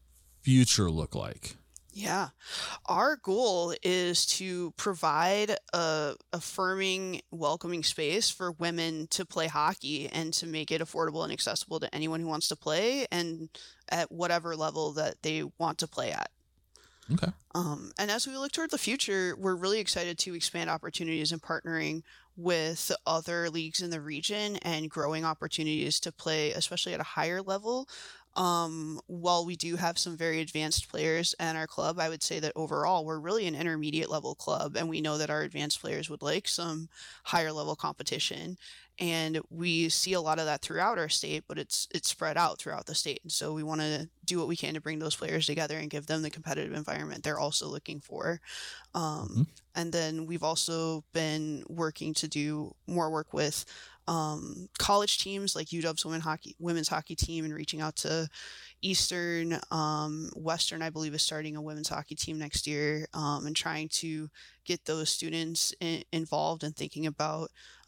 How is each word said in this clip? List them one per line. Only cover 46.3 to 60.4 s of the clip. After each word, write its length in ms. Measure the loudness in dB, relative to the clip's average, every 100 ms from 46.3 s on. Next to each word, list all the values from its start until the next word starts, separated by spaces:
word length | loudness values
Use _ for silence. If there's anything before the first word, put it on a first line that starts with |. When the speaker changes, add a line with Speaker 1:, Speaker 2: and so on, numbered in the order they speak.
| -4 -4 -4 -2
Speaker 2:
environment 500 | -4 -4 -4 -4 -4
they're 160 | -2 0
also 280 | 0 0 -2
looking 320 | -6 -8 -10
for. 400 | -8 -4 -2 -2 -6 -12 -10 -14 -6 -2
Um, 320 | -2 -2 0
Speaker 1:
Mm-hmm. 100 | 2 2 0 -8 -4
Speaker 2:
and 160 | 0
then 340 | 2 2 -2 -4
we've 160 | 0
also 600 | 0 2 0 0 0 -2 -2
been 500 | 0 2 0 -2 -4 -6
working 460 | -2 -2 -2 -2 -2
to 120 | 0
do 460 | 0 0 -2 -6 -10 -2
more 220 | 2 2
work 220 | 0 -2
with, 320 | 0 0 0 -6 -12 -18 -8 -2
um, 600 | 0 0 -2 -6 -10 -8 0
college 400 | 6 6 6 2
teams 320 | 0 -2 0 -2
like 160 | -2
U 100 | -2
W's 240 | 0 0 -2
women 160 | -2
hockey, 340 | -2 -2 -6 -6
women's 300 | 0 2 2
hockey 260 | 0 -2 -2
team 300 | 0 0 -2
and 80 |
reaching 260 | -4 -4 -2
out 140 | -2 -2
to 300 | 0 0 0 -6 -14 -16 -18 -4
Eastern. 800 | 0 2 2 0 0 0 0 -2 0
Um, 580 | 0 2 0 -2 -4 -8
Western, 460 | -4